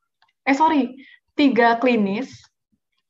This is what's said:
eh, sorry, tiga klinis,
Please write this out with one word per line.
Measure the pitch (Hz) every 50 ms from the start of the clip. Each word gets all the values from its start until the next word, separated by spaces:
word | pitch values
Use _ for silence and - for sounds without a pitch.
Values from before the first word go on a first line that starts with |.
| _ _ _ _ _ _ _ _
eh, | - 262 277
sorry, | 277 311 320 320 277 240 - - - - - - _ _ _ -
tiga | - 294 269 214 226 233 233 233
klinis, | 233 269 254 240 220 202 190 196 226 269 - - - _ _ _ _ _ _ _ _ _ _ _ _ _